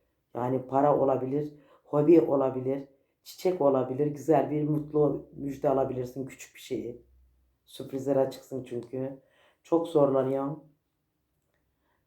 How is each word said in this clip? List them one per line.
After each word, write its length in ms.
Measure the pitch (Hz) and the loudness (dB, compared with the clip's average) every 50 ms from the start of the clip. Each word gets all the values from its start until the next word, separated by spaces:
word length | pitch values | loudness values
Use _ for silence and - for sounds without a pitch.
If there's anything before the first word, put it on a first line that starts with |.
| _ _ _ _ _ _ - | _ _ _ _ _ _ -8
Yani 320 | 120 120 127 131 127 127 - | -6 -4 -2 -2 -4 -4 -2
para 320 | 135 135 139 147 139 - | 0 2 4 4 4 4
olabilir, 540 | 135 135 131 131 127 131 135 147 147 147 - - _ _ _ _ _ | 2 2 2 0 -2 -2 -4 -4 -4 -6 -10 -16 _ _ _ _ _
hobi 380 | - - 147 147 160 175 160 | -2 0 2 6 8 8 8
olabilir, 640 | - - 139 139 135 131 123 127 123 131 135 139 135 - _ _ _ _ _ _ _ | 6 6 2 2 0 0 -2 -4 -4 -4 -4 -6 -6 -12 _ _ _ _ _ _ _
çiçek 380 | - - - - 185 180 185 | -20 -10 -4 -2 -2 0 2
olabilir. 460 | 143 139 135 131 127 131 131 131 147 147 | 4 4 4 4 2 0 -2 -2 -2 -2
Güzel 440 | 143 - - - 156 135 131 - | -4 -2 0 2 4 4 4 2
bir 180 | 147 151 151 147 | -2 -2 -2 0
mutlu 600 | 151 - - - - 151 151 143 - - - - - | -2 -2 -2 -2 0 2 2 2 2 -2 -8 -14 -14
müjde 360 | - 139 139 135 - - 143 | -10 -10 -10 -6 -4 -2 0
alabilirsin, 560 | 135 135 131 131 123 127 123 123 - 135 131 | 2 2 0 -2 -2 -6 -8 -8 -8 -10 -12
küçük 300 | 135 - - - - - | -12 -12 -18 -20 -20 -20
bir 60 | - | -20
şeyi. 400 | - - 131 110 104 117 120 120 - _ _ _ _ _ _ _ _ _ _ _ _ | -12 -8 -8 -8 -8 -8 -12 -14 -18 _ _ _ _ _ _ _ _ _ _ _ _
Sürprizlere 540 | _ - - 131 - - 135 135 139 139 135 | _ -18 -16 -12 -10 -10 -6 -4 0 0 2
açıksın 440 | 135 131 - - - - 135 127 123 | 0 0 -2 -10 -14 -12 -12 -12 -10
çünkü. 560 | - 123 120 110 - - 131 131 135 139 - _ _ _ _ _ _ _ _ _ | -10 -10 -12 -10 -10 -10 -8 -8 -8 -10 -14 _ _ _ _ _ _ _ _ _
Çok 240 | - 170 165 165 - | 0 0 0 0 2
zorlanıyorsun. 760 | - 151 139 139 131 135 127 131 135 135 135 143 156 151 - _ _ _ _ _ _ _ _ _ _ _ _ _ _ _ _ _ _ _ _ _ _ _ _ _ _ _ _ | 2 4 4 4 4 2 0 0 -2 -4 -4 -6 -8 -10 -14 _ _ _ _ _ _ _ _ _ _ _ _ _ _ _ _ _ _ _ _ _ _ _ _ _ _ _ _